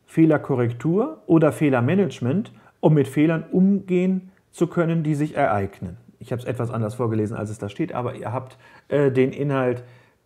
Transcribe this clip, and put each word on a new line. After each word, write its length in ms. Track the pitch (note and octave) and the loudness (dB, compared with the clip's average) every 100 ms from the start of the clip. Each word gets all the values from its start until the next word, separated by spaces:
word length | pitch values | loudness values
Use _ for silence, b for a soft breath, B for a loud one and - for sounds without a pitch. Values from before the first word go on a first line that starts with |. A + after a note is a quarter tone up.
| _ | _
Fehlerkorrektur 1160 | - D#3+ D3 - C3 A#2+ A#2+ D#3 F#3 C#4 D#4+ - | 2 4 4 0 0 0 0 -2 0 0 -4 2
oder 280 | E3 D#3 | 4 4
Fehlermanagement, 960 | - D3+ B2+ A#2+ F#3+ F3 - A#2+ E3+ A#3+ b b b | 2 2 2 2 2 0 -2 -4 -4 -6 b b b
um 140 | E3 D3+ | 2 4
mit 120 | B2 | 2
Fehlern 380 | - D#3 D#3+ - | 2 2 2 -2
umgehen 800 | F#3 F#3+ G3+ F#3+ F3+ F#3 F#3 F#3 B _ | 2 2 2 0 0 0 -2 -6 B _
zu 160 | - E3+ | -4 -2
können, 360 | F3 D#3+ E3 | 0 0 0
die 120 | D3+ C#3+ | 0 -2
sich 220 | D3+ - | -2 -2
ereignen. 580 | C#3+ G#2 G2 - F#2 E2+ - _ | 0 0 -4 -8 -12 -12 -18 _
Ich 140 | - | -10
habe 80 | B2 | -8
es 60 | - | -6
etwas 220 | A#2+ A2+ | -6 -6
anders 260 | A2+ A2 A2 | -4 -6 -4
vorgelesen, 420 | A#2 A2 G#2 - | -4 -2 -2 -4
als 120 | G#2+ | -8
es 80 | G#2+ | -8
da 120 | G2+ | -10
steht, 240 | - E3 | -6 -6
aber 220 | - A#2+ - | -6 -8 -8
ihr 180 | A#2 | -8
habt, 240 | B2+ A#2+ - B B _ | -8 -10 -18 B B _
äh, 220 | C#3 C#3+ | 0 2
den 200 | B2 C3 | 2 0
Inhalt 520 | - C#3+ C3+ B2+ A#2+ b b b b | 0 -4 -2 -2 -4 b b b b